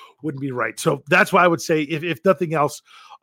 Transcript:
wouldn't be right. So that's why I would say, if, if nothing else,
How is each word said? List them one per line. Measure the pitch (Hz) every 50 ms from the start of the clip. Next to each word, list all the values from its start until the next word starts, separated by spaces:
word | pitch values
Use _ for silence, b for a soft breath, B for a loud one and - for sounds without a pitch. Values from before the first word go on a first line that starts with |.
| B B B B
wouldn't | 143 156 139 135
be | 139 139
right. | 127 123 117 - - -
So | - 165 143 135 -
that's | - 175 180 202 - 175
why | 185 175
I |
would | 180 165 -
say, | - - 165 156
if, | 151 139 165 151 160
if | 175 160 - -
nothing | 190 185 - 180 165 160
else, | 151 147 139 - - B B B B B B B B